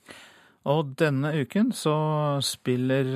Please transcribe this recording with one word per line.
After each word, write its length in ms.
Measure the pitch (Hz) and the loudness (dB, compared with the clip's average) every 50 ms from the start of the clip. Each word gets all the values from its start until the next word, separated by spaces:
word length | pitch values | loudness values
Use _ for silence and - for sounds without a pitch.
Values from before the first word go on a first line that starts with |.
| _ - - - - - - - - _ _ _ _ 139 | _ -20 -20 -20 -20 -20 -20 -20 -20 _ _ _ _ 0
Og 200 | 143 160 156 139 127 - | 0 0 0 -4 -2 0
denne 320 | 165 151 139 131 143 151 156 156 | 2 2 2 2 0 0 0 -2
uken 300 | 131 - - 196 226 269 - | -2 0 0 0 2 2 0
så 240 | - - 156 151 156 156 156 156 151 151 147 143 139 131 | -2 0 0 0 2 0 0 0 0 0 0 0 0 -2
spiller, 600 | - - - _ 131 123 123 127 131 131 139 131 131 131 | -4 -6 -6 _ -2 0 0 2 0 2 0 0 0 0